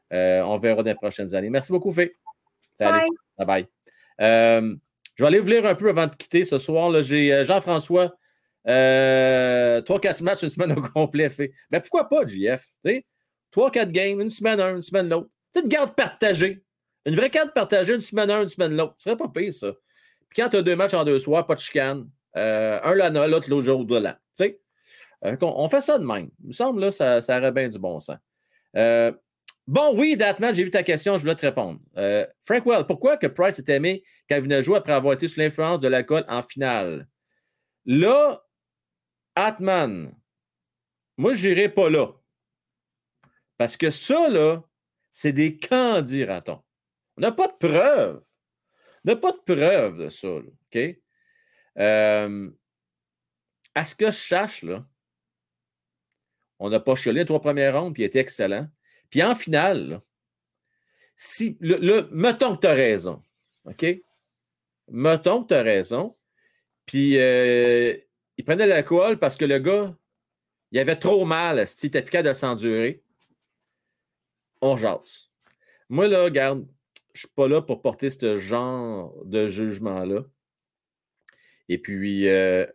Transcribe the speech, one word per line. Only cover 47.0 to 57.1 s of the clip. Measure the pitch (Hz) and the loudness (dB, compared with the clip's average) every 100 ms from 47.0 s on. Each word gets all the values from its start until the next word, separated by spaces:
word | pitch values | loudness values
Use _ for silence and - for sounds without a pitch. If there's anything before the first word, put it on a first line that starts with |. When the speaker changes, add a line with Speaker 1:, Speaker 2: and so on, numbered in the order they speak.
| _ - | _ -4
Speaker 1:
On | |
n'a | 208 | -4
pas | 226 370 | 0 -2
de | - | 0
preuves. | 165 156 254 285 104 71 _ _ _ _ _ _ _ _ 170 | 0 4 4 2 0 -4 _ _ _ _ _ _ _ _ -2
On | |
n'a | 156 | 0
pas | 370 | 0
de | 359 | -2
preuves | - 160 156 190 107 82 | -2 2 4 2 0 -4
de | 73 | -12
ça, | - 95 | -10 -8
là, | 80 - _ _ | -10 -12 _ _
ok ? | 117 151 175 _ _ _ _ _ _ _ - | -6 -6 -8 _ _ _ _ _ _ _ -2
Euh, | 104 107 107 107 104 101 95 - _ _ _ _ _ _ _ _ _ _ _ | 2 4 4 2 -2 -8 -12 -18 _ _ _ _ _ _ _ _ _ _ _
à | 147 | -8
ce | 160 - | -8 -2
que | 214 | -2
je | |
sache, | 214 - 180 214 - | -2 -2 -2 -2 -8
là, | 82 95 131 _ _ _ _ _ _ _ _ _ _ _ _ _ _ _ _ _ | -12 -12 -12 _ _ _ _ _ _ _ _ _ _ _ _ _ _ _ _ _
on | 101 | -2
n'a | 110 | 0
pas | - | 0
chiolé | 131 120 | 0 0